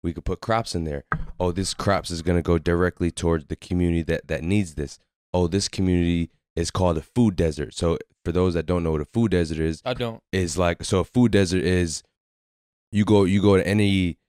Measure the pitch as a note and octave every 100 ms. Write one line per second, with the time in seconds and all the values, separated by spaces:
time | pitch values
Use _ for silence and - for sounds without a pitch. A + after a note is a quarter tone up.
0 | A2+ F2 - F2+ - A2+ A2+ F2 D#2+ C#2+
1 | - - - - F2+ F2 F#2+ - - F#2+
2 | - E2+ D#2+ F2 D#2+ E2+ D#2 E2+ F2+ -
3 | F2 - E2+ E2 C#2+ E2 - F2+ F2 E2+
4 | D#2+ E2 - D#2 D#2+ G#2 F2+ D2 C#2+ -
5 | _ _ _ F2+ F2 F#2+ - - F#2 F2+
6 | F2 E2+ E2+ _ _ - E2 - F2+ D#2
7 | - - A#2 F2 E2+ D2 C#2+ - F2 E2+
8 | - _ - E2+ F#2 E2 D#2 F2+ E2 D#2
9 | D2 A#2 A2+ F2+ E2 D#2+ D#2+ D#2+ - B2+
10 | A#2+ A2+ _ F#2 F2+ D#2 F2 F2 - G2
11 | E2 B2 A#2+ G2+ F#2+ F#2 F2 F2+ F2 D2+
12 | _ _ _ _ _ _ _ _ _ G2+
13 | G2+ G#2 F#2+ G2+ G2 F#2+ E2+ G#2 G2+ G2
14 | F2+ D#2+